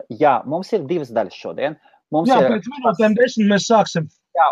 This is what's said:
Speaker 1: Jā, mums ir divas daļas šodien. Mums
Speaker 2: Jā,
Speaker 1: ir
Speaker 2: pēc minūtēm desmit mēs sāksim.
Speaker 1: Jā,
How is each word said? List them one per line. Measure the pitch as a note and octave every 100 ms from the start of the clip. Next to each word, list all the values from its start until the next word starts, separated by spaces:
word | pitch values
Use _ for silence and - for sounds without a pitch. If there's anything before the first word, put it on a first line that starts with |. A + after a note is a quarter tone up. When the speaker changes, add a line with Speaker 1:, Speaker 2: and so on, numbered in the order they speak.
| -
Speaker 1:
Jā, | A2+ D3 A#2+ B2
mums | E3 F#3+ G#3+
ir | C#3
divas | F3 C3 A2+
daļas | F#2+ -
šodien. | G#2 F#2+ C#3 D3+ _ _ -
Mums | D3+ A3+
Speaker 2:
Jā, | C4
Speaker 1:
ir | -
Speaker 2:
pēc | A3 G#3+
minūtēm | C#4 B3 G3 G#3+ G#3+
desmit | B3 A3+ G3+
mēs | G3+ -
sāksim. | A3+ F3+ E3+ D#3 _ _ E3+
Speaker 1:
Jā, | D#3